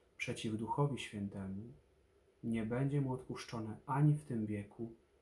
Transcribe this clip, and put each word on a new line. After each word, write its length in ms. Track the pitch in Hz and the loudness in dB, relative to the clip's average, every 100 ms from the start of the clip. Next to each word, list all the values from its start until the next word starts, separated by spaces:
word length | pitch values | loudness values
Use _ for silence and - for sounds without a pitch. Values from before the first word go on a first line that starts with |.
| _ - | _ -8
przeciw 400 | - 120 - 107 | -6 -4 -2 -2
Duchowi 420 | 110 - 143 120 | 0 2 2 2
Świętemu, 640 | - 107 101 101 95 98 117 143 _ _ _ _ _ _ | -6 -4 -4 -4 -6 -6 -8 -14 _ _ _ _ _ _
nie 220 | 120 113 110 | -2 0 0
będzie 360 | 120 139 143 | 0 2 2
mu 120 | 135 | 2
odpuszczone 640 | 127 - - - 117 110 107 - | -2 -6 -10 -8 -6 -6 -6 -2
ani 280 | 131 151 | 6 6
w 100 | 147 | 6
tym 220 | - 117 107 | 2 -2 0
wieku, 460 | 104 101 - 113 - _ _ | -2 -4 -8 -10 -10 _ _